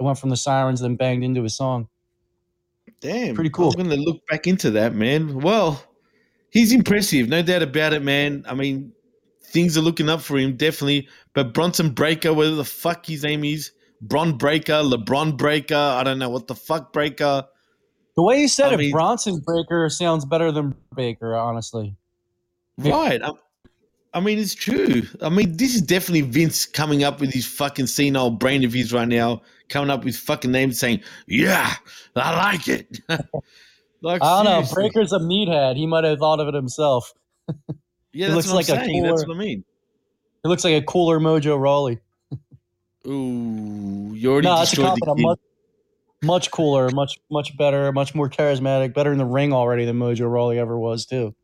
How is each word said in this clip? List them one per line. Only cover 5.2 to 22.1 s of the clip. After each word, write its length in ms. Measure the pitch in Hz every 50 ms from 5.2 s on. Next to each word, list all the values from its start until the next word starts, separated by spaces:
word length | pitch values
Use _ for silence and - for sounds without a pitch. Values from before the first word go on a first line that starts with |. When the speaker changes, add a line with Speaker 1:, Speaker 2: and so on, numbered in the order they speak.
| 160 147 139 131
Speaker 2:
Well, 420 | 147 185 226 220 180 160 143 135 - _ _ _ _ _ _ _ _ _ _ _ _ _
he's 220 | - 226 233 208
impressive, 560 | 262 240 170 - 202 214 202 - 160 131 117 117
no 140 | 156 175
doubt 200 | 170 185 180 175
about 300 | 160 135 127 156 156 156
it, 100 | 151 147
man. 420 | 139 139 143 143 143 147 143 139 - 113
I 60 | 127
mean, 380 | 135 139 139 135 135 139 - - _ _ _ _ _ _ _ _ _ -
things 320 | - - 165 175 175 151 160
are 20 |
looking 260 | 156 165 160 - 151 151
up 120 | 165 156
for 160 | - - 143 135
him, 180 | 131 135 127
definitely. 520 | 120 151 156 151 - 143 143 143 143 135 - - - _ _ -
But 200 | 143 135 117 -
Bronson 360 | 156 165 175 - - 165 147
Breakker, 420 | 113 - 147 156 165 160 - 160 156
whether 200 | 151 151 156 160
the 80 | 151 127
fuck 420 | - - - - 170 165 165 -
his 160 | 165 160 139
name 220 | 151 147 151 147 147
is, 260 | 147 156 151 143 - - _ _ _ _ _
Bron 360 | 110 104 135 151 170 165 143 113
Breakker, 440 | 143 143 156 156 151 160 151 151
LeBron 540 | 147 135 123 113 101 113 135 143 156 156 143
Breakker, 380 | 123 147 147 151 151 139 - 151
I 260 | 147 147 143 123 127
don't 160 | 131 135 131 135
know 120 | 127 120
what 160 | 123 127 113 -
the 60 | 117
fuck 380 | - - - 160 160 131 -
Breakker. 540 | - 151 151 147 - - 147 143 139 135 135 - _ _ _ _ _ _ _ _ _ _ _ _ _
Speaker 1:
The 60 | 165
way 180 | 175 180 - 285
you 80 | 294 262
said 220 | - 269 285 277
Speaker 2:
I 40 | 247
Speaker 1:
it, 40 | 156
Speaker 2:
mean 120 | 147 143
Speaker 1:
Bronson 480 | 139 160 165 202 240 226 - 214 180 151 131
Breakker 440 | 165 170 170 165 - 175 170 160 151
sounds 360 | - - 175 170 160 156 135
better 260 | 135 165 160 165 160
than 220 | 147 151 147 139 - - _ _ 123
Baker, 400 | 135 123 117 110 - 113 113 113
honestly. 600 | 113 117 117 117 113 110 - 113 113 107 101 101 - _ _